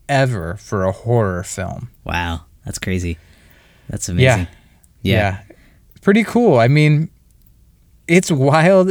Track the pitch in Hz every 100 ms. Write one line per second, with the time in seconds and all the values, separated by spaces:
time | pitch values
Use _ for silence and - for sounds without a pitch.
0 | - 135 135 107 82 92 - 104 95 95
1 | 113 120 101 87 - - 90 87 - _
2 | 82 85 85 82 - _ - - 101 90
3 | 87 82 _ _ _ _ _ _ - -
4 | - 87 127 110 87 - _ _ _ _
5 | 98 95 101 95 - - _ _ _ _
6 | - 208 214 233 233 123 120 147 151 151
7 | 160 - _ _ _ _ _ _ _ _
8 | - 175 - 147 139 160 170 190 185